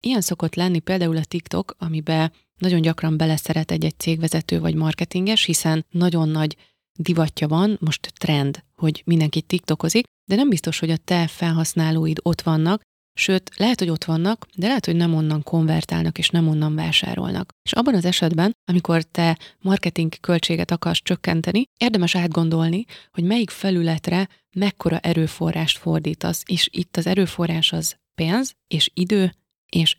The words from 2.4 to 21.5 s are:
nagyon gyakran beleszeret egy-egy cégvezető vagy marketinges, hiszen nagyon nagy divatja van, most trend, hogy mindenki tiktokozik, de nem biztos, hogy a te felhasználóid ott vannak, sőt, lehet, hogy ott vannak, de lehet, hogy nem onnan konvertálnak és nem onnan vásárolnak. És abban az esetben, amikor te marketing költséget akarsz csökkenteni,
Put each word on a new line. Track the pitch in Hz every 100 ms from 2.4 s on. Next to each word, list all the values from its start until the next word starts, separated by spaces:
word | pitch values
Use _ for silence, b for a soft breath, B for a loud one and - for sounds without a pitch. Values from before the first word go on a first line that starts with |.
| b _
nagyon | 185 175
gyakran | 160 160 160 156
beleszeret | 160 156 - 151 156
egy-egy | 165 156 -
cégvezető | - 160 160 160 - 170
vagy | 165 156
marketinges, | 156 - 170 185 190 220
hiszen | - 160 165 160 -
nagyon | 175 180 170 156
nagy | 156 156 - b b _ -
divatja | 165 170 156 - 151
van, | 160 202 208
most | 160 147 - -
trend, | - 147 139 143 _ _
hogy | 160 151 -
mindenki | 165 156 160
tiktokozik, | - 180 - 156 165 226 247 _ -
de | 196
nem | 285
biztos, | 185 - 156
hogy | 160
a | 160
te | - 175 165
felhasználóid | - 170 160 160 - 160 160 160 156
ott | - 165
vannak, | - 160 160 214 _ _ _
sőt, | - - 185 - -
lehet, | 214 247
hogy | 175
ott | 160
vannak, | - 160 175 220 - -
de | 190
lehet, | 269 -
hogy | 170
nem | 170
onnan | 160 156 156
konvertálnak | 147 165 160 160 - 165 165 160
és | 170
nem | 170 160
onnan | 156 151 151
vásárolnak. | 160 156 - - - - - _
És | -
abban | - 247 214
az | 175
esetben, | 180 165 160 185 - -
amikor | 180 170 165
te | 160 - 165 160 B B
marketing | 190 196 175 170 160 -
költséget | - 170 - 165 175
akarsz | 170 170 170
csökkenteni, | - 180 - 165 160